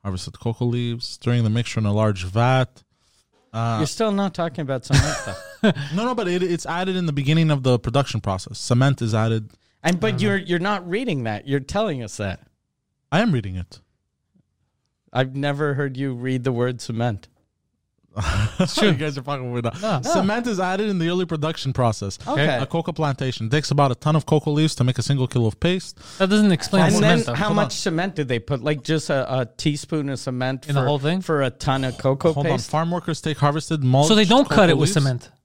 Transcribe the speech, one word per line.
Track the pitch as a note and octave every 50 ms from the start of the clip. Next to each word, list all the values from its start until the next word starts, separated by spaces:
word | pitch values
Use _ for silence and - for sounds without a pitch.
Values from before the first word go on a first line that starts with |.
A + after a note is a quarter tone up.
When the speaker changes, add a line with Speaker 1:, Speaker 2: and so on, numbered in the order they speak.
Speaker 1:
Harvested | _ G2+ F#2+ F#2 - - - -
cocoa | - A#2 A2+ - B2
leaves, | A#2+ A#2+ A#2+ A#2+ A#2+ A#2 A#2 - -
stirring | - - - - A#2+ A#2+ A#2
the | G#2+
mixture | G#2+ A#2+ A#2 - - A2+
in | G#2+
a | G2+
large | G2+ G#2+ A2 G#2+ G2+ F#2 F#2
vat. | F2+ F2+ A#2 A#2+ B2+ C3 C3 B2+ - _ - _ _ _ _ _ _ _ _ _ _ _ _ _ _
Uh, | - A2+ A#2 A#2 A2+ G#2+
Speaker 2:
You're | D#3
still | C#3+ - - A3+ G#3+
not | G3+ G3 G3 F#3+ -
talking | - E3+ E3 C3+ -
about | D3+ C3 C3+ B2+ -
cement, | - C#3 C#3 C3 D3 - - - G#2+ F#2 - - - - -
though. | - G#3+
Speaker 1:
<laughs> | - D3 C#3+ C#3+ D3+
No, | F#3+ A3+
no, | B3 B3+
but | A3 G#3+ F3+
it, | F3 F3+
it's | F3+ F3 E3+ E3 -
added | C#3+ D#3+ F3 F#3 F#3+ F#3
in | F#3 F3
the | E3
beginning | C#3+ C#3+ C#3 C3+ D#3 E3 E3 D#3
of | D3+ C#3
the | B2+ C3 B2 A#2
production | - A#2+ A#2 C#3 C#3 - - A2
process. | - G#2 F#2+ F#2 - - G#2 -
Cement | - - B2 A#2+ C3 C#3 C3+ -
is | A#2 A2 A2
added. | A2 A2 A2+ A2+ A2+ A2 G#2+ _ _ _ _ _ _
Speaker 2:
And, | - D#3+ F3+ E3+
but | F#3+ A3 G3+
Speaker 1:
Uh-huh. | -
Speaker 2:
you're, | G3+ G#3 G3+
you're | G3 E3 D#3 F3 E3+
not | F3 G3+ G#3 F#3+ F3+ F3
reading | F3 A3+ C4+ A#3+ E3+ C3+ A#2
that. | A2 G#2+ G2+ - C#3
You're | C3+ C#3+
telling | C3+ - - G3+ A3 G#3 D3+ B2+
us | A#2 G2+ - -
that. | G#2 G2 F2 - _ _ _ _ _ _ _ _ _ _ _ _ _ _
Speaker 1:
I | C#3+ F3
am | A3+ A#3+
reading | D#3 B2 G2 F#2+ F#2
it. | F#2 F2 _ - - _ _ _ _ _ _ _ _ _ _ _ _ _ _ _ _ _ _ _ _ _ _ _ _ _ _
Speaker 2:
I've | - B2 C3 C3 C3
never | C#3 C#3 C#3+ C#3+ C#3 D3+ D3 C3+
heard | C3+ C#3+ C#3 C3
you | B2+ C#3 C#3 B2+
read | A#2+ B2 C3 C3 B2+ A#2+
the | C3+
word | B2 A#2 A#2+ B2+ B2+ A#2+
cement. | - - A#2 A2+ A#2 B2 G#2+ G2 - _
Speaker 1:
<laughs> | _ _ _ _ _ _ _ _ _ _ _ _ _ _ _ _ _ G#2+ G#2+ D2 - G2 G#2+ G#2+ - - F3+ - - -
You | G#3 G#3
guys | D#3 C3 D#3 D3+ C#3+ C3+
are |
fucking | B2 C#3 C#3+ C3+ B2+ B2
with | A#2+ A#2+ A2+
that. | A#2 A#2+ F3+
Speaker 3:
Ah. | G3 A3 F#3+ D3+
Speaker 1:
Cement | B2 C#4 E4+ E4 F#3+ G3 G#3 A#3+ A#3
is | A#3+ G#3+ F3+
added | F#3 F3+ F#3 F#3+ G#3+ G#3+
in | G3 F3
the | D#3+ E3
early | F3 F#3 F#3
production | E3+ E3+ D#3 D3 D#3 D#3+ - - C#3 B2
process. | - B2 A#2 G#2+ - G2+ G2 - - -
Speaker 2:
Okay. | E3 C4+ - D3 D#3+ C3+ A#2
Speaker 1:
A | B2+
cocoa | - - E3+ D#3+ -
plantation | E3 - D#3 D3 C3+ - C#3+ C3 A#2+ - A2+ A2
takes | B2+ D#3 D3 -
about | C#3+ C#3+ C#3+ C3+
a | B2
ton | _ - D3+ D#3
of | D#3 -
cocoa | - D#3+ D3+ - D#3
leaves | D3 D3+ D#3 D#3 -
to | - B2
make | B2+ B2+ -
a |
single | A#2 - C#3+ C3+ B2+
kilo | A#2+ - B2 A#2 A2
of | - _
paste. | - E3+ F3+ F#3+ - - - - - - - -
Speaker 3:
That | F#3+ F#3
doesn't | G3+ G#3+ G#3 G3+
explain | F3 - - - - F#3+ F3+
Speaker 2:
And | D#3 -
Speaker 3:
cement, | G#3 - - E3+ D#3 D3
Speaker 2:
then |
Speaker 3:
though. | - A#2 C#3
Speaker 2:
how | G3
Speaker 1:
Hold | G#3+ G#3
Speaker 2:
much | G#3 G3+
Speaker 1:
on. | -
Speaker 2:
cement | - - - G3 E3 D#3+ F3 G3 -
do | D#3 D3
they | A#2+ B2+ A#2
put? | A2+ - D3 B2+
Like, | A#2 D3+ D3+ C#3
just | - - D#3+ D#3 - -
a, | D#3 C3+ B2+ - C3 C3
a | B2
teaspoon | - _ - - D#3 D3 D3 - - E3 D#3 C#3+ C#3
of | C#3 -
cement | - C#3 B2+ B2 B2+ C3 C3 B2+ - D3
Speaker 3:
In | C#3+
the | C#3
Speaker 2:
for, | C3
Speaker 3:
whole | C3 D3 C#3
thing? | C3 D3+ F3 F#3+
Speaker 2:
for | F3+ - D#3+ C#3+
a | C#3 B2+
ton | - _ - D3 C3+ C3+ C3
of | B2+ B2 -
cocoa | - C3 C3+ C#3 - E3
Speaker 1:
Hold | D#3 C#3+ C#3+
on. | E3
Speaker 2:
paste? | C3+ B2 A2+ -
Speaker 1:
Farm | - D3+ E3 E3+
workers | F3 F3 - - D#3 -
take | - D#3+ D3
harvested | - D3 C#3+ C#3+ D#3 - - D#3+ D#3 C3+
mulched | B2+ B2+ C3+ D3 D#3+
Speaker 3:
So | A3
they | G#3+ G#3+
don't | F3 A3+ C4 C#4+ -
cut | -
Speaker 1:
cocoa | A3+ G3 E3+
Speaker 3:
it | D#3+ C#3+
with | D#3 D3+
Speaker 1:
leaves. | -
Speaker 3:
cement. | E3 C#3 C3+ B2+ B2 - - _ _